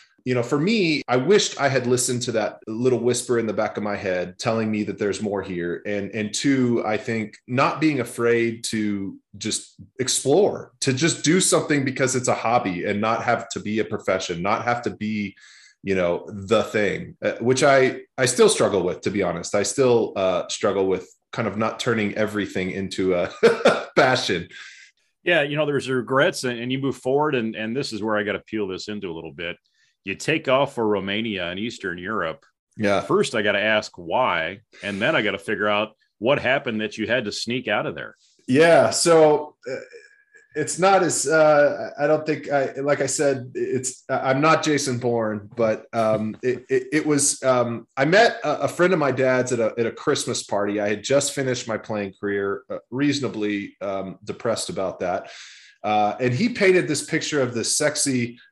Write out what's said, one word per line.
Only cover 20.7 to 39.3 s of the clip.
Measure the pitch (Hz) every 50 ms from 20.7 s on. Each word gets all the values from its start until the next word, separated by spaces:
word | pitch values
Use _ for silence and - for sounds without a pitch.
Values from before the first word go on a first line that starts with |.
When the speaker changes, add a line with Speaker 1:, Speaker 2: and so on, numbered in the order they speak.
| 95 98 95 95
Speaker 1:
with | 92 92 - - _ _ _ _
kind | - - 113 104
of | 92
not | 107 113 113 - -
turning | - 127 113 110 104 101 -
everything | - 107 101 107 104 98 - - 98 92 92
into | 87 98 98 90 - - 95 92 90
a | 87 90 90 - - - - - - - - - - - -
<laughs> | -
passion. | 170 143 127 127 123 - - 98 85 85 - - - - - - - - - _ _ _ _ _ _ -
Speaker 2:
Yeah, | 175 175 160 143
you | 147 147
know, | 151 156
there's | 147 143 131 110 123
regrets | 131 127 110 110 131 131 147 160 147 - -
and, | 127 120 117
and | 117 123
you | 131 139
move | 135 135 123 -
forward. | - 127 135 143 151 147 135
And, | 123 113 110 107
and | 95 110 110 117 139
this | 143 - 113
is | 101 104
where | 110 107 104
I | 101
gotta | 104 95 92
peel | - - 110 110 104 92
this | 92 90 - 104
into | 107 104 98 90
a | 80
little | 82 78 80
bit. | 69 78 85 87 87 _ _ _ _ _ _ _ _ _ _
You | 95 98
take | - - - 156 156 - 135
off | 127 135 143 131 -
for | 120 113 107
Romania | 104 98 95 98 98 107 117 117 101 92 87 85
and | 90 95
Eastern | 110 120 - - - 92 87 87
Europe. | 90 113 113 101 87 80 76 - _ _ _ _ _ _ _
Speaker 1:
Yeah. | - 107 101 101 92
Speaker 2:
First, | - - 160 208 202 - -
I | 113
gotta | 101 104 101 101
ask | 104 110 110 107 104 - _ -
why, | 87 80 92 120 127 110 90 82 80 82 98 - _ _ _ -
and | - 101 101 95
then | 113 151 165
I | 139
gotta | 110 101 95 95
figure | - - 107 92 104 104
out | 104 104 107 107 - _ _ _ _ -
what | 101 123 143 123
happened | - 120 131 143 143 127 110 107
that | 107 104 - 110
you | 107 98
had | 117 131 120
to | 101
sneak | - - - 113 120 131 - 107
out | 104 117 151
of | 143 87
there. | 73 60 53 - _ _ _ _ _ _ -
Speaker 1:
Yeah, | 127 147 160 170 165 143 123 110
so, | - - - 170 165 160 156 151